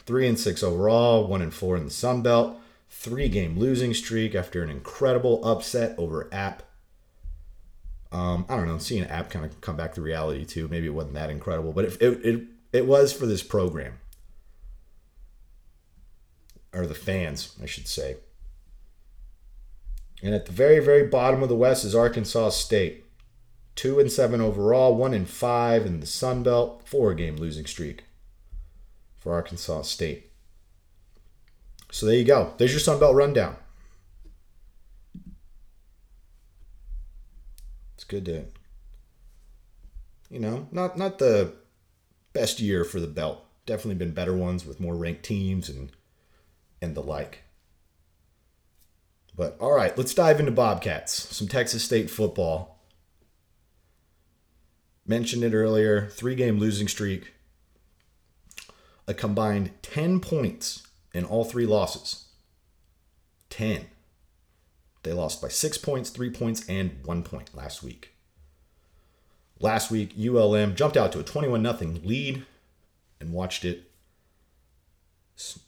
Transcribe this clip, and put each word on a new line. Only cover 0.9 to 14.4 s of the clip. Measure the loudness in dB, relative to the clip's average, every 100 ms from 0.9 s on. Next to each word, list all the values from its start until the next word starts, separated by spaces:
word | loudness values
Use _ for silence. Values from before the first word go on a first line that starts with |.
| 6 6 6 4
one | 0
and | -2
four | -2 -2 0
in |
the | -2
Sun | -4 0 2
Belt. | 4 4 4 -2 -20 _ _
Three-game | -16 -8 -2 0 0 0 0
losing | 2 2 0
streak | -2 -2 -2 0 -2
after | -4 -4
an | -6
incredible | -8 -12 0 2 4 4 2
upset | 2 0 0 -2 -2 -2
over | -4 -4 -6
App. | -6 -6 -8 -18 -20 _ _ _ _ -12 -12 -16 -20 -20 -18 -16 -14 -10
Um, | -6 -2 -2 -4
I | -4
don't | -2
know, | -4
seeing | -4 -4
App | -4 -6 -8
kinda | -8 -10 -10
come | -10 -8
back | -8
to | -6
reality | -6 -4 -4 -4
too. | -8 -8 -6
Maybe | -4 -4
it |
wasn't | -4 -6
that | -6 -8
incredible, | -6 -6 -4 -2
but | -2 -2
it, | 4
it, | 2 4
it, | 0 -2 -6 -20 _
it | 0 6
was | 6 6
for | 4 -2
this | -2
program. | -2 0 0 -4 -10 -14 -20 -20 -20 -20